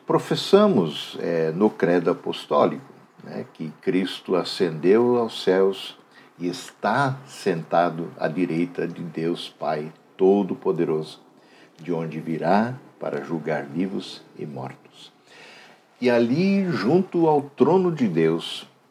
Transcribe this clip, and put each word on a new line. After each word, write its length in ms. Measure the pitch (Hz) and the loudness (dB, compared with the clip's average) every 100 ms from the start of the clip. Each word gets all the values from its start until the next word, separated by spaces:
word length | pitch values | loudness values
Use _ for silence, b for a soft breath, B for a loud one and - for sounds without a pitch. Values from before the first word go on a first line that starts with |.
| - | -2
professamos, 1120 | 160 - 156 - 196 208 135 85 - - - | 0 0 -4 4 6 6 4 0 -4 -10 -8
é, 300 | 85 82 80 | -4 0 0
no 200 | 82 107 | 2 2
credo 400 | - 82 90 87 | 2 2 2 2
apostólico, 720 | - - - - 147 101 71 - - - _ | -2 -4 -8 0 2 2 0 -12 -20 -20 _
né, 240 | - - - | -14 -12 -12
que 220 | - 78 - | -12 -12 -8
Cristo 540 | - 92 92 - - 90 | -2 -2 -2 -6 -4 -2
ascendeu 840 | 82 - 90 80 87 110 120 120 | -2 -2 -4 0 4 4 4 2
aos 240 | 113 - | -2 -2
céus 560 | - 95 95 98 - - b b b - | 0 2 2 0 -10 -18 b b b -8
e 100 | 87 | -8
está 720 | - - - 104 120 139 135 - | -8 -12 -6 -2 0 -2 -4 -12
sentado 840 | - 101 82 78 85 85 80 82 - | -6 -4 -4 0 2 2 -2 -10 -6
à 120 | 85 | -6
direita 600 | 80 87 80 87 - 85 | -2 -2 -2 -2 -4 -6
de 140 | 85 | -8
Deus 480 | 85 80 82 85 - | -10 -6 -4 -4 -8
Pai 420 | - 73 78 78 - _ - | -8 -6 -4 -8 -14 _ 2
Todo-Poderoso, 1120 | 95 101 92 90 98 85 82 78 78 - _ b b b b - | 4 4 2 -2 -2 0 0 -2 -4 -12 _ b b b b -14
de 120 | 82 | -6
onde 260 | 82 82 78 | -6 -6 -8
virá 560 | 78 80 80 101 117 131 - - | -6 -4 2 2 0 -6 -16 -10
para 240 | 78 73 | -6 -6
julgar 400 | 76 82 76 76 | -6 -6 -4 -4
vivos 580 | 71 80 95 101 - - - - | -4 -4 -4 -6 -10 -16 -18 -14
e 80 | 76 | -12
mortos. 680 | - 67 - - - - _ B B B B B B _ - | -10 -12 -14 -20 -20 -20 _ B B B B B B _ -2
E 80 | 123 | 2
ali, 600 | 120 117 143 196 196 185 | 4 4 2 2 2 0
junto 560 | 135 101 175 190 170 165 | 0 2 2 2 2 4
ao 180 | 147 | 2
trono 460 | 139 - 127 185 180 | 0 2 4 4 2
de 160 | 156 113 | 2 0
Deus, 640 | 82 80 82 - - - _ _ | 2 2 2 -4 -12 -16 _ _